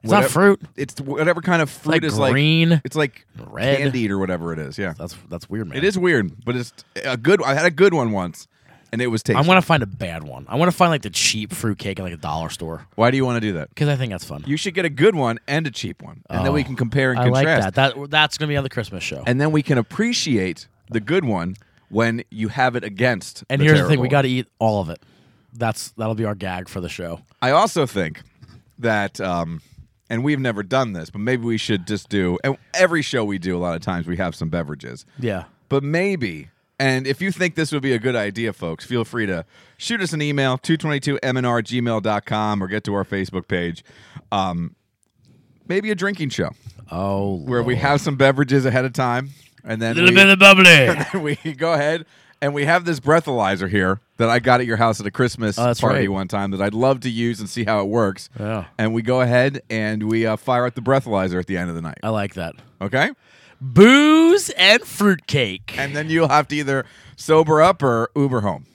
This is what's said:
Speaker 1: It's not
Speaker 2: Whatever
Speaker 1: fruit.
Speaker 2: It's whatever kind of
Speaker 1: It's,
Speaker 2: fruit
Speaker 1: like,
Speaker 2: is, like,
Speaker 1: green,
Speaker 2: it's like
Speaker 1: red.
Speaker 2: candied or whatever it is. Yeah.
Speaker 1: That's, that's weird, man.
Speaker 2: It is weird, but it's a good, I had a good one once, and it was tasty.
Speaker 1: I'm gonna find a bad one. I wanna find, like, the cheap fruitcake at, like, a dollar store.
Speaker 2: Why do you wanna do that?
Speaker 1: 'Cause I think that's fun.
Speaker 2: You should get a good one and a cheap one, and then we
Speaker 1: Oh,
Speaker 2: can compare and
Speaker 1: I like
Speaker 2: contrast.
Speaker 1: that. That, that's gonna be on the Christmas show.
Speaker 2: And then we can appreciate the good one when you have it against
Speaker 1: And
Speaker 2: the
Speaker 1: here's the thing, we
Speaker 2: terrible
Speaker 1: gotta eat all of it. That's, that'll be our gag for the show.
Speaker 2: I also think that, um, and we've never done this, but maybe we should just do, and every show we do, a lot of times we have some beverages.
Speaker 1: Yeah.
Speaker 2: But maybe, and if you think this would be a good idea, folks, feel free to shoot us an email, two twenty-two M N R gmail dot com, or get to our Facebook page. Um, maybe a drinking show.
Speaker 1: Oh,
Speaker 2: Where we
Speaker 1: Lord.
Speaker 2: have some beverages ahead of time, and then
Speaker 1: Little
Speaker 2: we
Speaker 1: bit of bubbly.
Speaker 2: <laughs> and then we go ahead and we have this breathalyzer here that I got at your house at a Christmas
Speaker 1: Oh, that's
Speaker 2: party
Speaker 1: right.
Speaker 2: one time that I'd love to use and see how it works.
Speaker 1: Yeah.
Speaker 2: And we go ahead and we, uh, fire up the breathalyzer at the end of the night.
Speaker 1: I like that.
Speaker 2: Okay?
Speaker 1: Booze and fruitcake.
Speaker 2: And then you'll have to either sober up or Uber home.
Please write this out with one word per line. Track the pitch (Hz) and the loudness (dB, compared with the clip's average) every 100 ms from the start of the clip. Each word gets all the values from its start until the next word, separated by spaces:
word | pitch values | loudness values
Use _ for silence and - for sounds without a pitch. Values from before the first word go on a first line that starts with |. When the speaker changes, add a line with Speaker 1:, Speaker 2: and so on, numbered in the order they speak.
Speaker 1:
It's | 113 | 4
not | 202 | 2
Speaker 2:
Whatever | 135 | 4
Speaker 1:
fruit. | 156 196 196 160 - | 4 4 4 -2 -10
Speaker 2:
It's | 135 - | -10 -8
whatever | 135 143 156 170 | -8 -2 0 0
kind | 175 170 | 0 0
of | 147 | 0
Speaker 1:
It's, | - | -4
Speaker 2:
fruit | 151 | 0
Speaker 1:
like, | 160 | 0
Speaker 2:
is, | 160 110 | 0 0
like, | 135 | 2
Speaker 1:
green, | 131 147 160 165 165 | 2 4 4 4 2
Speaker 2:
it's | 131 156 | 0 -2
like | 147 - _ - 117 | -4 -4 _ -20 -16
Speaker 1:
red. | - 123 139 | -6 -2 0
Speaker 2:
candied | 143 127 110 | 0 0 -2
or | 98 | 0
whatever | 92 90 85 | -2 -4 -4
it | 80 | -8
is. | 73 69 | -8 -8
Yeah. | 98 80 | -8 -8
Speaker 1:
That's, | 85 - - | -14 -16 -16
that's | 85 - | -16 -10
weird, | 107 101 | -8 -8
man. | 131 | -2
Speaker 2:
It | |
is | 180 190 | -2 0
weird, | 180 147 95 101 | 2 2 0 -6
but | - 123 | -6 -6
it's | 120 - - - | -6 -14 -18 -10
a | - 127 | -8 -2
good, | 123 196 | 2 2
I | 127 | 2
had | 139 | 2
a | 175 | 0
good | 147 196 | 4 4
one | 165 120 | 4 0
once, | 104 90 - - _ _ _ _ | -2 -4 -10 -20 _ _ _ _
and | 113 | -4
it | 123 | -2
was | 113 | -2
tasty. | - 120 | 0 2
Speaker 1:
I'm | 156 | 4
gonna | 185 | 4
find | - 160 | 4 0
a | 107 | 0
bad | 95 92 82 | -8 -8 -8
one. | 76 64 69 | -12 -16 -6
I | 120 | 0
wanna | 175 | 0
find, | 170 175 | 4 2
like, | 156 | 2
the | 107 | -4
cheap | - - 110 107 | -2 -2 -2 -6
fruitcake | - 113 101 101 98 | -6 -4 -4 -6 -8
at, | |
like, | 92 | -8
a | 82 | -8
dollar | 80 78 80 | -6 -6 -6
store. | - 82 80 - - | -8 -10 -12 -14 2
Speaker 2:
Why | 117 | 2
do | 135 | 4
you | |
wanna | 127 120 | 0 0
do | 107 | -2
that? | 87 73 | -4 -8
Speaker 1:
'Cause | - 147 | -4 -2
I | 139 | -2
think | 127 | -4
that's | 92 - | -8 -10
fun. | 73 73 | -12 -6
Speaker 2:
You | 151 | -4
should | 202 | -4
get | 175 | -2
a | 170 | -4
good | 135 220 | 2 2
one | 180 127 113 - | 4 -2 -4 -4
and | 147 156 | -4 -4
a | |
cheap | 107 101 85 | -8 -10 -10
one, | - 80 _ | -16 -20 _
and | 90 | -2
then | 113 | 0
we | 147 | 0
Speaker 1:
Oh, | |
Speaker 2:
can | 127 127 | -2 -4
compare | 120 127 135 | -2 0 0
and | 123 | 2
Speaker 1:
I | 123 | 2
like | 127 151 | 4 2
Speaker 2:
contrast. | 147 95 92 | 2 0 0
Speaker 1:
that. | 135 123 | 0 -2
That, | 143 | -2
that's | 151 151 - | 0 0 -2
gonna | 151 | -4
be | 143 | -2
on | |
the | 135 | -4
Christmas | - 107 92 | -6 -8 -8
show. | - 69 117 | -10 -8 -2
Speaker 2:
And | 123 | 0
then | 151 | 2
we | 151 | 0
can | 139 135 | 0 0
appreciate | 113 - 226 240 - 120 92 - - _ _ | 0 -2 -2 -2 0 0 -2 -6 -14 _ _
the | 113 | -6
good | 107 175 | 0 0
one | 147 98 85 95 _ _ _ | 0 -2 -4 -8 _ _ _
when | 101 117 113 - | 0 0 0 -8
you | 110 110 | -6 -6
have | 139 127 120 | 0 0 0
it | |
against | 107 98 127 110 - - - | -8 -2 0 0 -6 -18 -6
Speaker 1:
And | 139 | 0
Speaker 2:
the | |
Speaker 1:
here's | 147 151 | 4 4
the | - | 4
thing, | 147 | 2
we | 127 | 2
Speaker 2:
terrible | |
Speaker 1:
gotta | 143 131 | 2 2
eat | 127 - _ | -2 -6 _
all | 113 104 | 0 0
of | 85 | -4
it. | 82 _ _ _ _ _ | -8 _ _ _ _ _
That's, | 117 117 110 - - | -6 -6 -6 -12 -8
that'll | 110 | -6
be | 107 110 | -4 -4
our | |
gag | 101 95 90 90 | -6 -8 -8 -10
for | 98 | -10
the | 87 | -10
show. | - 85 85 _ _ | -10 -10 -12 _ _
Speaker 2:
I | 127 | 2
also | 151 214 - 147 | 4 2 0 -2
think | 101 82 78 - _ - - _ _ | -2 -4 -6 -20 _ -20 -20 _ _
that, | 117 107 101 - | -2 0 -2 -4
um, | 95 87 82 82 _ - - _ _ | -4 -4 -4 -8 _ -20 -20 _ _
and | 113 | -4
we've | 139 147 | -2 -2
never | 131 104 | -2 -4
done | 95 131 123 | -2 -2 -2
this, | 92 80 | -6 -10
but | 101 | -8
maybe | 107 127 | -2 -2
we | 117 113 | -2 -4
should | - 104 87 | -2 -4 -2
just | 104 - | -8 -4
do, | 101 90 90 | -2 0 -2
and | 139 139 _ | -4 -6 _
every | 170 185 165 | 2 2 2
show | 135 127 | -2 -2
we | 107 98 | -2 -4
do, | 87 90 | -4 -4
a | |
lot | 87 | -2
of | 82 | -4
times | 95 87 82 | -4 -6 -6
we | 87 | -4
have | 92 | -6
some | 80 82 | -6 -6
beverages. | 85 76 71 64 64 - - | -6 -6 -10 -14 -18 -20 -10
Speaker 1:
Yeah. | 120 95 - _ _ | -8 -8 -12 _ _
Speaker 2:
But | 139 | -4
maybe, | 143 165 196 190 110 80 69 _ _ _ | -2 -2 -2 -2 -6 -8 -16 _ _ _
and | 135 131 135 | -2 0 -2
if | 135 | -4
you | 185 | -4
think | 170 180 | -2 -4
this | 160 156 | -2 -4
would | 151 | -2
be | 135 | 0
a | 120 | 0
good | 127 | 0
idea, | 120 104 98 113 | -2 -4 -4 -6
folks, | 95 85 80 | -6 -8 -8
feel | - 120 | -6 -4
free | 113 123 104 | -4 -4 -4
to | 87 80 _ _ _ | -4 -8 _ _ _
shoot | - 226 | -6 -4
us | 180 | -4
an | 160 | -4
email, | 147 143 135 127 | -2 0 0 -2
two | - 160 | 0 -2
twenty-two | 156 143 147 139 | 0 -2 -2 -2
M | 131 127 | -2 -2
N | 123 | 0
R | 120 | 0
gmail | 104 123 120 110 | 0 -2 -2 -2
dot | 101 104 - | 0 -4 -2
com, | 107 107 104 | -4 -2 -2
or | 92 | -2
get | 107 | -4
to | 104 | -4
our | 101 | -4
Facebook | 95 98 92 92 87 | -4 -4 -4 -6 -4
page. | 92 87 85 _ - - - _ | -4 -4 -6 _ -20 -20 -20 _
Um, | 101 95 87 85 _ _ _ _ _ _ _ _ _ - | -2 -2 -4 -8 _ _ _ _ _ _ _ _ _ -4
maybe | 185 208 | -4 -2
a | |
drinking | 202 190 202 147 | -2 -4 -4 -6
show. | - 82 - - - - | -4 -6 -6 -20 -20 -12
Speaker 1:
Oh, | 85 98 98 101 92 | -6 -2 -2 -4 -6
Speaker 2:
Where | 76 123 | -2 -2
we | 117 | 0
Speaker 1:
Lord. | 120 139 | 0 0
Speaker 2:
have | 143 | 0
some | - 139 | -2 2
beverages | 135 135 143 139 131 | 4 4 2 2 2
ahead | 123 | 0
of | 131 | -2
time, | 123 127 123 139 139 _ _ | -2 -2 -2 -6 -16 _ _
and | - 110 | -10 -4
then | 113 | -2
Speaker 1:
Little | 139 180 | 2 4
Speaker 2:
we | 180 | 8
Speaker 1:
bit | 196 | 8
of | 196 | 8
bubbly. | 196 196 185 | 8 8 10
Speaker 2:
<laughs> | 160 123 | 10 6
and | 151 - | 2 -2
then | 190 | -4
we | 151 147 160 | -4 -4 -6
go | 135 165 | -4 0
ahead | 160 147 165 156 _ _ _ | 2 0 -2 -8 _ _ _
and | 143 | -4
we | 143 143 | -2 2
have | 175 | 2
this | 175 151 | 2 -4
breathalyzer | 131 160 160 127 98 95 95 | 2 2 2 0 0 0 0
here | 101 92 95 _ _ | 0 0 -2 _ _
that | 113 | 2
I | 120 | 2
got | 117 123 | 4 4
at | 123 | 4
your | 110 | 2
house | 117 107 | 2 0
at | 101 | -6
a | |
Christmas | - 123 - 110 101 | -2 -2 0 -4 0
Speaker 1:
Oh, | |
that's | 120 120 | -2 0
Speaker 2:
party | 110 101 | 0 0
Speaker 1:
right. | 98 | 0
Speaker 2:
one | 95 95 | -2 -4
time | 104 98 | -4 -4
that | 98 | -2
I'd | 101 | -2
love | 110 131 135 | 0 0 0
to | 127 | -2
use | 113 117 107 | -2 -2 -2
and | 104 | -8
see | - | -6
how | 107 107 | -2 0
it | 98 | 0
works. | 117 104 92 - - | 0 0 -2 -14 -10
Speaker 1:
Yeah. | 107 110 85 - | -6 -6 -8 -4
Speaker 2:
And | 110 | -2
we | 120 | -2
go | 113 127 | 0 0
ahead | 123 123 131 139 - | 2 2 2 -2 -8
and | 110 107 110 | -4 -4 -4
we, | 107 113 113 | -2 0 0
uh, | 107 | -2
fire | - 123 123 | 0 0 0
up | |
the | 120 | -4
breathalyzer | 117 135 127 101 95 90 | 0 0 2 -2 0 -2
at | 90 | -4
the | 92 | -6
end | 87 | -6
of | |
the | 82 | -6
night. | 82 - | -10 -8
Speaker 1:
I | 110 | -6
like | 110 101 | -4 -6
that. | 98 82 73 - _ | -8 -12 -12 -20 _
Speaker 2:
Okay? | 98 131 185 277 _ _ _ _ | -4 0 -2 -4 _ _ _ _
Speaker 1:
Booze | 131 123 214 269 302 311 330 392 - | 0 8 10 10 6 6 6 4 2
and | - 185 233 | 2 6 6
fruitcake. | - - 208 180 - 147 113 95 - - | 2 0 2 2 0 -2 -2 -4 -10 -6
Speaker 2:
And | 139 143 | -6 -4
then | 156 | -2
you'll | 160 160 | 2 4
have | 143 143 | 4 2
to | 147 | -4
either | 139 135 - - - - | 0 -2 -2 -14 -20 -16
sober | - 160 156 156 | 4 4 6 6
up | 165 190 | 6 6
or | 139 117 113 | 2 2 0
Uber | - 139 127 | 0 0 0
home. | 101 73 - | -2 -4 -10